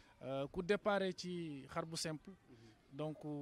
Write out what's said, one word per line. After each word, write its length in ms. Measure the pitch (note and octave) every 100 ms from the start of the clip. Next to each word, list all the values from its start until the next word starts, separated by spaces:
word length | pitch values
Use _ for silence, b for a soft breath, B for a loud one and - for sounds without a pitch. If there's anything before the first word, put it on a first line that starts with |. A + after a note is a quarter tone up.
| B B
Euh, 240 | B2 C3+ C#3
ku 140 | F#3
déparé 500 | F3 G3+ G#3+ G3+ F#3+
ci 520 | F3 F3+ F3 E3 C#3 C3+
xar 160 | E3+ E3
bu 100 | D#3+
simple 360 | E3 D#3 - F#3+ - B2 B B -
donc 260 | C#3 D3+ D3+ D3+ D3